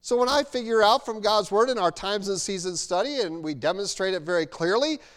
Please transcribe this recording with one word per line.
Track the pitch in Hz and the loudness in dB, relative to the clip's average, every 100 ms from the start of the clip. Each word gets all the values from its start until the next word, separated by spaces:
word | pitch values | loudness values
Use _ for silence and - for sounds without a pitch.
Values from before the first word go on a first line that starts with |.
So | - 240 | 0 2
when | 247 | 4
I | 285 | 2
figure | 285 254 226 226 | 0 -4 0 4
out | 208 254 | 6 6
from | 254 220 | 0 -2
God's | 202 214 196 | 2 2 2
Word | 202 247 | 2 2
in | 240 | 2
our | 175 | 0
Times | 165 190 208 196 | 0 -4 -4 -4
and | 190 | -4
Seasons | - 190 180 175 | -4 -4 -6 -6
study, | - 180 247 285 | -2 -2 -2 -2
and | 196 165 | -4 -4
we | 156 | -6
demonstrate | 143 147 185 202 - 190 | -2 -2 -2 -4 -4 -4
it | 185 | -4
very | 156 175 156 | -2 -2 -2
clearly, | - 170 214 302 302 - | -2 0 2 0 -4 -10